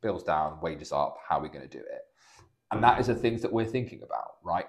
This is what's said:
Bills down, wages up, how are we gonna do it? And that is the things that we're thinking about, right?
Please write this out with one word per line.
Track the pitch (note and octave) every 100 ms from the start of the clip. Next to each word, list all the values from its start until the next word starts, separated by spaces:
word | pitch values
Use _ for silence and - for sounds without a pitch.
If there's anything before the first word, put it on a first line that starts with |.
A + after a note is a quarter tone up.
Bills | A2 F2+
down, | - D#2 D2+ D#2
wages | E2 D2+ D2
up, | C#2+ C#2 - -
how | D2
are |
we | D#2
gonna | D2 C2+
do | C2
it? | - - - _ - - - _ -
And | A2
that | A#2 A#2+
is | A#2+
the |
things | A2 A#2+ A2+
that | A#2
we're | A2+ A2+
thinking | B2+ B2 -
about, | - A1 - -
right? | F2 E2+